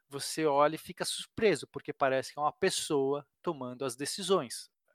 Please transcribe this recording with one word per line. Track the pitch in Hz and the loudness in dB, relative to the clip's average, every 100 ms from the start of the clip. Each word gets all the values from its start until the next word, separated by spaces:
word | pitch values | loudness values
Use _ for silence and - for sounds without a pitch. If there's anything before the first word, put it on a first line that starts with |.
| _ | _
você | 139 - - | -10 -6 0
olha | 156 139 147 | 2 6 4
e | 160 | 2
fica | - - | -8 -6
surpreso, | - - - - 220 160 - | -6 -6 -8 0 2 2 -2
porque | 139 - | -12 -10
parece | - 135 131 - | 0 2 2 -2
que | - | -2
é | |
uma | 147 | -2
pessoa | - 190 - - 147 135 143 - _ | 0 0 0 0 2 2 0 -6 _
tomando | 180 147 127 123 | -6 -4 -6 -6
as | 135 113 | -6 -4
decisões. | 143 - 180 190 120 - - _ _ | -6 -4 2 2 0 -8 -14 _ _